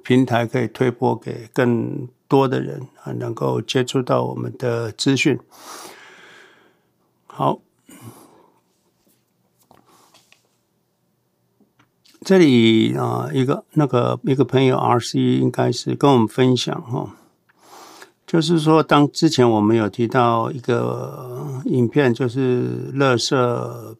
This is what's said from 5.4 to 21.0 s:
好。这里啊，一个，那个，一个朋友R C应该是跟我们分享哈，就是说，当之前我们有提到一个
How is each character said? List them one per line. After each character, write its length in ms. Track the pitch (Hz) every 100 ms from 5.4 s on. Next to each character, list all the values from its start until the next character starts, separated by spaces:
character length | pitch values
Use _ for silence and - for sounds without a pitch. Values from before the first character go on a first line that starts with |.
| - - - - - - - - - - - _ _ _ _ _ _ _ _
好。 320 | - 139 - _ _ _ - 117 - - _ _ _ _ _ _ _ _ _ _ _ _ _ _ _ _ _ _ _ _ _ _ _ _ _ _ _ _ _ _ _ _ _ _ _ _ _ _ _ -
这 140 | 190
里 560 | 156 123 113 110 113 135
啊， 340 | 120 120 123
一 140 | 143 127
个， 180 | 208 -
那 120 | 151 143
个， 340 | 123 123 120
一 100 | -
个 100 | 135
朋 220 | 127 135 131
友 100 | 127
R 240 | 120 120
C 200 | - 135 127 131
应 160 | 131
该 200 | 123 123
是 240 | 120 135 123
跟 160 | 143
我 60 | 127
们 100 | 110
分 300 | - 127 127
享 240 | - -
哈， 340 | 117 123 98 - _ _ _ _ _ - - - - _ -
就 160 | 165
是 180 | 156 170
说， 240 | 151 156
当 260 | 147 147 147
之 200 | - 160
前 200 | - 120
我 120 | 110
们 160 | 104 113
有 100 | 104
提 220 | 110 117
到 420 | 127 120 117 120
一 80 | 139
个 1000 | 117 120 120 120